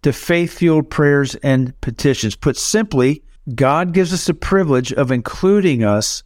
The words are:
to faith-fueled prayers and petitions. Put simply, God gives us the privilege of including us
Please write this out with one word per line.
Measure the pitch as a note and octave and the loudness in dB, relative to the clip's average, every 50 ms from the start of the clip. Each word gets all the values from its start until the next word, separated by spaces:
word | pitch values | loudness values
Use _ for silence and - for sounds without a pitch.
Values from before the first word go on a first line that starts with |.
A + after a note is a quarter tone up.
to | - D3 | 0 -2
faith-fueled | B2+ - - - F3 E3+ F3 E3 - - F3 E3+ D#3+ D#3 D3 - | -2 -2 -2 -2 0 0 0 -4 -2 0 2 2 2 2 0 -2
prayers | - - D3+ C#3+ C#3+ C#3+ C#3 B2 - | -2 2 2 4 4 2 0 -2 -6
and | - - C#3+ C3 C3 C3 B2 - - | -4 -2 0 0 0 0 -2 -6 -8
petitions. | - C3+ A#2 - - C#3+ C3 - - A2 G2+ | -8 -8 -8 -2 0 0 0 0 -2 -6 -6
Put | - - D#3+ B2+ | -2 -2 -2 -2
simply, | - - - - A3 A3+ G#3+ - C3+ B2 C3 D3 D3+ _ - - - - - B2 | -2 -4 -2 0 0 0 0 0 2 2 2 0 -2 _ -20 -20 -16 -12 -12 -2
God | A#2 C#3 C3+ C#3+ E3 F3+ F3+ | 0 2 2 2 0 0 0
gives | E3 F#3+ F#3 D#3+ | 0 0 0 0
us | F#3 - - | -2 -4 -2
the | - F3 | -4 -4
privilege | - - - F#3+ G3 F#3 D3+ C3+ B2+ B2+ B2 | -4 -2 0 0 2 2 2 2 0 0 -2
of | C3 - C#3 B2 | -2 -2 0 0
including | C3 B2 A2+ - - - - F#3 G3+ G#3 F#3+ F3 C#3 A#2 | 0 -2 -4 -6 -6 -2 2 2 2 4 4 2 2 2
us | A2 G#2 G#2 G#2+ - - - - - | 2 2 2 0 0 -4 -8 -10 -14